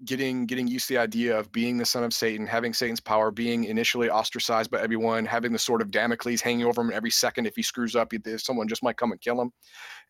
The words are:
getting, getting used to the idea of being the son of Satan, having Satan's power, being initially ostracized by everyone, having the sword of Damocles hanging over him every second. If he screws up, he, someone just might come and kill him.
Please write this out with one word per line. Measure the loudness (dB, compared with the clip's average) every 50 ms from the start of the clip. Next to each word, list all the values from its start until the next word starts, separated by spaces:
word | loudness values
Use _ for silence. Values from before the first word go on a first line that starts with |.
| -8
getting, | -4 -2 -2 0 0 0 0 -2
getting | -2 -2 -2 -2
used | -2 -2 -2 -2
to | 0 2
the | 2
idea | 2 2 0 0 0 2 2
of | 0 -2 -2
being | -2 0 0 2 0
the | 0 0
son | 0 0 0 0
of | 0 0
Satan, | 0 0 0 0 -2 -4
having | -2 -2 -2 -2 -2 -2
Satan's | -2 -2 -2 -4 -4
power, | -2 2 4 4 4 2
being | 2 0 0 0 0 0 0
initially | 0 0 0 2 2 2 2 2 2
ostracized | 2 2 0 0 -2 -4 0 0 2 2 2 0
by | 0 0
everyone, | 0 0 0 2 2 2 2 2 0
having | 0 0 0 0 0
the | 0 0
sword | 0 2 2 2
of | 2 2
Damocles | 2 2 2 2 0 0 -2 -2 0 0
hanging | 2 0 2 2 2
over | 2 2 2
him | 0 0 0
every | -2 -2 0
second. | 2 2 2 2 0 0 -2
If | -2 -2
he | -2 -4
screws | -4 -2 -2 -2 0 2
up, | 2 2 2 -2
he, | -6 -6 -6 -6
someone | -6 -4 -4 -2 -2 -2
just | -2 -2 -2 0
might | -2 0
come | 0 -2 -2
and | -2 -2
kill | -2 -2 0 0
him. | 0 -2 -6 _ _ -20 -20 -18 -18 -18 -18 -18 -18